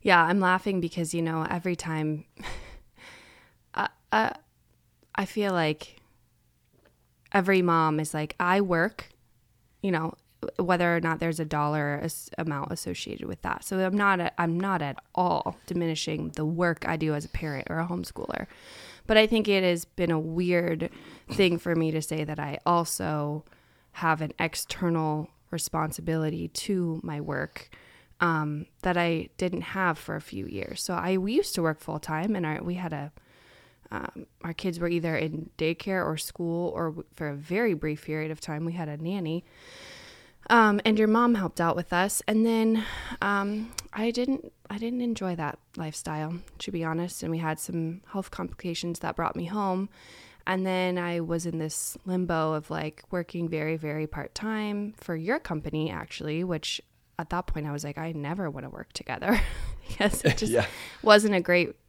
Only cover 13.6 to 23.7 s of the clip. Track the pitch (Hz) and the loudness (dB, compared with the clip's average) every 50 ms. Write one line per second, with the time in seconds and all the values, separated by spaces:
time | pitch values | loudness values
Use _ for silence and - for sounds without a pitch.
13.6 | - - 196 190 190 185 185 208 202 202 196 180 170 - - - 175 170 165 170 | -4 -4 0 0 2 2 2 4 4 4 4 4 2 -2 0 0 0 2 2 2
14.6 | 190 196 190 175 156 139 135 - _ _ _ - 180 175 170 151 - - 170 - | 2 0 0 0 -2 -2 -4 -8 _ _ _ 0 2 2 2 0 0 -4 -6 -8
15.6 | - - 180 170 170 165 160 156 - - 160 156 151 160 147 - 156 151 170 165 | -8 -4 -2 0 0 0 0 -2 -2 -4 -2 -4 -4 -6 -4 -2 -2 -2 0 2
16.6 | 180 170 165 - - - 170 160 160 156 151 147 151 - - - - 156 143 135 | 2 2 2 0 -2 -4 -2 0 0 0 0 -2 -4 -6 -8 -6 -6 -4 -6 -6
17.6 | - - 170 160 165 175 175 180 180 - - - - - - - - - - - | -6 -4 -4 -4 -2 -2 -4 -6 -6 -8 -8 -10 -8 -6 -6 -6 -6 -8 -14 -20
18.6 | - - - - - - - - - - 220 214 220 214 226 220 208 208 202 196 | -20 -20 -20 -18 -18 -20 -20 -16 0 4 6 6 8 6 4 2 4 4 4 4
19.6 | 185 180 175 170 - _ _ - 180 170 165 156 156 165 160 170 180 175 180 175 | 4 4 2 2 -2 _ _ -2 2 2 2 2 0 -2 -2 0 2 2 2 2
20.6 | 170 175 165 160 165 - - - - - - - - - - - 196 180 170 170 | 2 2 0 -2 -2 -6 -6 -12 -20 -20 -20 -20 -12 -8 2 4 6 6 6 2
21.6 | - 180 170 165 160 160 156 156 156 - 160 156 156 147 151 151 143 143 143 - | 0 0 2 2 2 2 2 0 -2 -2 -4 -4 -2 -4 -4 -4 -4 -6 -6 -2
22.6 | - - 175 170 170 165 - - 190 175 156 151 147 147 147 156 151 - - _ | 2 4 4 4 2 0 -2 -4 -2 -2 -2 0 -2 -2 -4 -6 -8 -12 -20 _
23.6 | _ _ | _ _